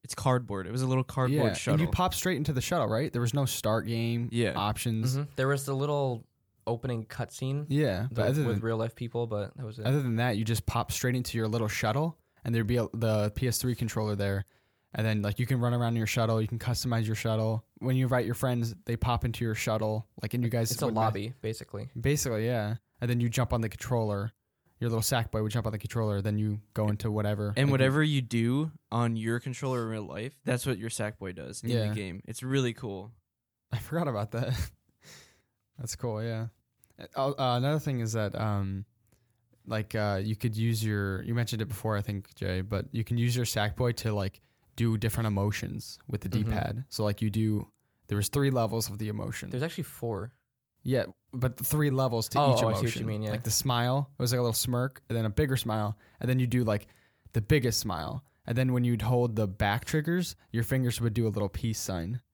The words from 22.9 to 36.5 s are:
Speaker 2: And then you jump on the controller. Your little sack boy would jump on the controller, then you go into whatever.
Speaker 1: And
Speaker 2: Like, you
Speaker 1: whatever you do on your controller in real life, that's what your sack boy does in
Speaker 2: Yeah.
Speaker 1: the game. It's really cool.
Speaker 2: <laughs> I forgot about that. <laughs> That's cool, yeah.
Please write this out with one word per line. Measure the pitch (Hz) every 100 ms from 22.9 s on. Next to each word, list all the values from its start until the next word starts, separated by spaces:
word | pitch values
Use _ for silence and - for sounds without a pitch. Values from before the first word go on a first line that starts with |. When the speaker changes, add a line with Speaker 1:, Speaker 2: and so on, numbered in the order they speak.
| _
Speaker 2:
And | 120
then | 120
you | 120
jump | 117 120
on | 120
the | 113
controller. | - - 120 110 101 101 _ _ _ _ _
Your | 120
little | 113
sack | 110 127 113
boy | 110
would | 107
jump | 113 110
on |
the | 107
controller, | - 120 107 101
then | 101 104
you | 107 104 -
go | - 107
into | 104 113
whatever. | 107 104 104 104
Speaker 1:
And | 107
Speaker 2:
Like, | 143
you |
Speaker 1:
whatever | 135 131 143
you | 156 143
do | 120 117 117 135 156 - _
on | 117 120 113
your | 113 120
controller | 135 123 139 127
in | 113
real | 110 101
life, | - 120 -
that's | - 127 -
what | 107
your | 113
sack | - 107 -
boy | 98
does | 90 65 -
in | 113
Speaker 2:
Yeah. | 120 104
Speaker 1:
the | 107
game. | 95 90 -
It's | 110
really | 127 139 123
cool. | 110 117 98 107 - _ _
Speaker 2:
<laughs> | _ _ _
I | 113
forgot | 110 165 160
about | 110 107
that. | 117 123 123 - -
<laughs> | _ _ - - - _ _ _ _ -
That's | 120 -
cool, | 120 107
yeah. | 113 113 113